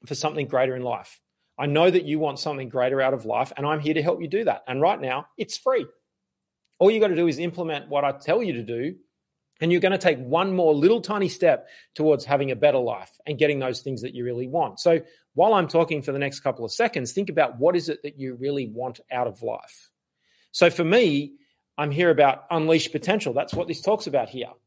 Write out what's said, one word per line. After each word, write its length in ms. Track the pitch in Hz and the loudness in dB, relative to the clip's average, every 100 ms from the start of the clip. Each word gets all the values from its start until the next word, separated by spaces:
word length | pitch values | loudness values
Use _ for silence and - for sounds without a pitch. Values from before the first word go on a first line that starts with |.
| - | -12
for 100 | 139 | -6
something 320 | 151 151 127 | -6 -6 -4
greater 280 | 131 131 127 | 0 0 -2
in 80 | |
life. 360 | 123 107 - - _ _ _ - | -6 -8 -10 -20 _ _ _ -6
I 80 | 143 | -2
know 240 | 147 180 | 4 4
that 160 | 180 147 | 4 0
you 140 | 156 | -2
want 200 | 151 135 | -2 -4
something 300 | 156 139 127 | -6 -6 -6
greater 320 | 127 127 135 | -2 0 2
out 120 | 131 | 0
of 120 | 135 110 | 0 -2
life, 260 | 113 135 - | -2 -4 -4
and 80 | 143 | -4
I'm 140 | 156 | -2
here 140 | 147 156 | -2 -2
to 60 | |
help 200 | 156 180 | 0 -2
you 60 | 160 | -4
do 180 | 196 202 | -4 -2
that. 180 | 104 - | -2 -4
And 140 | 131 | 0
right 180 | 165 214 | 0 0
now, 280 | 131 131 - - | -4 -6 -8 -10
it's 200 | 208 - | -10 -6
free. 280 | 262 254 131 _ _ _ _ _ _ _ _ - | -2 -2 -2 _ _ _ _ _ _ _ _ 2
All 100 | 190 | 4
you 100 | 226 | 4
gotta 160 | 208 165 | 4 2
do 120 | 170 | 0
is 120 | 139 | 0
implement 500 | 170 175 165 143 139 | -4 -6 -6 -6 -4
what 140 | 143 | -2
I 80 | 143 | 0
tell 300 | 139 - 208 | -2 -2 0
you 120 | 214 | 0
to 100 | 120 | -4
do, 320 | 110 117 147 185 _ _ _ _ _ - | -6 -6 -6 -8 _ _ _ _ _ -4
and 100 | 165 | 0
you're 100 | 175 | 2
gonna 160 | 185 190 | 2 2
take 200 | 180 131 | 2 2
one 360 | 127 160 190 180 | 0 0 2 2
more 180 | 160 | 4
little 280 | 147 170 233 | 6 4 4
tiny 280 | - 208 190 | 0 -2 -2
step 380 | - 170 131 - - _ - | 2 2 2 -2 -20 _ 0
towards 300 | 156 139 135 | 2 2 2
having 260 | 143 135 | 0 0
a 40 | 117 | 2
better 240 | 147 131 | 2 4
life 320 | 120 104 95 _ - | 0 -6 -10 _ -8
and 120 | 143 | 0
getting 220 | 151 143 | 0 0
those 220 | 131 117 | -4 -6
things 200 | 139 120 | -8 -8
that 120 | 123 | -8
you 120 | - 120 | -8 -6
really 220 | 120 127 | -6 -4
want. 320 | 160 131 - | -2 -4 0
So 220 | 175 165 - _ _ 139 | 2 2 0 _ _ 2
while 180 | 208 | 4
I'm 140 | 226 156 | 4 2
talking 340 | 165 160 151 | 2 0 -2
for 100 | 139 | -4
the 80 | 139 | -4
next 220 | 139 139 | -4 -4
couple 240 | 139 120 117 | -6 -6 -4
of 60 | |
seconds, 400 | - 226 151 120 | -2 -2 -2 -6
think 180 | 190 190 | -6 -2
about 300 | 139 127 120 | 0 0 2
what 160 | 156 180 | 2 2
is 140 | 165 | -2
it 140 | - | -6
that 160 | 147 135 | -10 -10
you 160 | 131 123 | -12 -8
really 320 | 135 143 117 | -6 -4 -6
want 320 | 110 127 - - | -8 -10 -10 -10
out 160 | 127 120 | -6 -6
of 140 | 98 | -6
life. 480 | 113 110 - - - _ _ _ _ _ _ | -8 -8 -12 -20 -20 _ _ _ _ _ _
So 180 | - 175 | 2 2
for 140 | 170 | 4
me, 520 | 165 220 196 143 147 - _ _ _ - | 2 4 4 2 -4 -12 _ _ _ -6
I'm 140 | 147 | -4
here 180 | 143 175 | 2 4
about 360 | 151 139 131 - | 6 4 2 -2
unleash 400 | 170 156 165 - | 0 2 2 0
potential. 420 | 147 - 208 143 | -4 -2 -2 0
That's 200 | 123 - | 0 0
what 140 | - 170 | -4 -6
this 140 | 160 | -4
talks 240 | - 214 160 | -2 -2 0
about 240 | 135 110 | 0 0
here. 200 | 131 113 - | -6 -12 -14